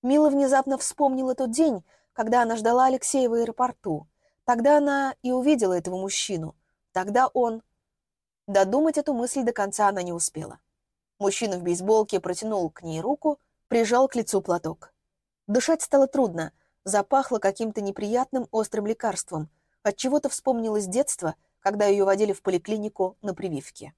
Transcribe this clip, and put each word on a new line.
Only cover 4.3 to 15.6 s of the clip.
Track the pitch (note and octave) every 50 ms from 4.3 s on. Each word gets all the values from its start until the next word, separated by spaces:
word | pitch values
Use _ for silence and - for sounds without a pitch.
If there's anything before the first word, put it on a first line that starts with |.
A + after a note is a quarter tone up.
| _ _ _
Тогда | - B3 A#3 A#3 C#4 D4 D4
она | C#4+ C#4+ C#4 C#4 C#4 C4 B3+ _ _
и | B3 B3+
увидела | B3+ B3+ C#4+ D#4 B3 A3 F#3+ F3+
этого | F3+ E3 F#3 F3+
мужчину. | F#3 F#3+ G3 F#3+ - - - G3+ E3 D#3+ D#3 - _ _ _ _ _ _ _ _
Тогда | F#3 F#3 G3+ G#3 B3+ C4
он... | B3+ _ B3+ B3 A#3 A3 A3+ _ _ _ _ _ _ _ _ _ _ _ _ _ _ _ _ _
Додумать | - G3 G3 G3 F#3+ G#3 C#4 D#4 D#4+ D4+ D4+
эту | D4 - C#4+
мысль | A#3 A#3+ B3 - C#4 B3
до | A#3 A#3
конца | - G3+ G3+ G3 - G#3 G3+
она | G3+ F#3+ F3+
не | F3+ E3+
успела. | E3+ - - _ D#3 D#3+ - - - _ _ _ _ _ _ _ _ _ _ _ _
Мужчина | G3+ G3 F#3+ - A#3 G#3+ F#3+ F3+
в | F3
бейсболке | F3 F3 F3 F#3 G3 A3 A3 G#3+ G#3+ - F#3
протянул | - - F3+ - - A3 A3 G3 F3 D#3+
к | _ - -
ней | E3 D#3+ D#3
руку, | E3 A3 C#4+ - - D#4 D4 - _ _ _ _ _ _
прижал | - A#3 A#3 G#3 A#3+ A#3+ C4+
к | C4 -
лицу | A#3+ A3 - - F#3+ F#3+
платок. | - F3 F3 - D#3+ E3+ _ - - _ _ _ _ _ _ _ _ _ _ _
Дышать | - G3+ B3+